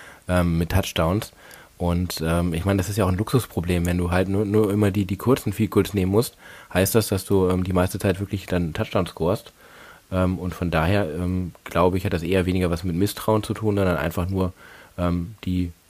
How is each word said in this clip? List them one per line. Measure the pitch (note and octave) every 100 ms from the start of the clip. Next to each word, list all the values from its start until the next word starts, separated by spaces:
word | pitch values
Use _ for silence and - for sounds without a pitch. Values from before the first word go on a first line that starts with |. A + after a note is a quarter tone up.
| - - -
ähm, | F2+ F2 E2
mit | E2+
Touchdowns. | F#2+ G2 - E2 G2 - - - - - -
Und, | F2 F2 F2+ -
ähm, | D#2+ E2+ F2
ich | E2
meine, | F2+ G2
das | F#2
ist | G2+
ja |
auch | F#2
ein | F#2
Luxusproblem, | G#2+ C3 - - E2+ F2+
wenn | F2 F2+
du | F2
halt | F2+ F#2+
nur, | F#2+
nur | G#2 G#2+ G#2+
immer | G#2 G#2
die, | G2 F#2
die | G2
kurzen | - C3+ -
Field | G2+ G#2+
Goals | - F2+
nehmen | G#2 F#2
musst, | G2+ B2 - - - -
heißt | - F#3+
das, | A#2 G#2
dass | F#2+
du, | - G2 F#2
ähm, | F#2
die | F#2
meiste | F#2 F2+ G2
Zeit | G2+ F#2
wirklich | G2+ G2+ -
dann | F2+ E2+
Touchdowns | D2+ A2 - F2
scorest. | - E2 G#2+ - - - - - - -
Ähm, | F#2 F#2 F#2
und | F#2
von | F2 F2
daher, | E2 D#2+ G2+ G2
ähm, | D2+ F2+ F#2 F2+ -
glaube | - F2 F2+ F#2
ich, | -
hat |
das | F2
eher | E2 F#2+ F2+
weniger | F#2 F2+
was | E2+
mit | F#2
Misstrauen | E2 G2 - - G#2+
zu | G#2+
tun, | G#2 G#2+
sondern | G2+ F#2+ E2+
einfach | F2 E2+ F2+
nur, | F#2+ F#2 - - - - -
ähm, | F2 F2 E2+ A2
die, | - F2+ F2+ - -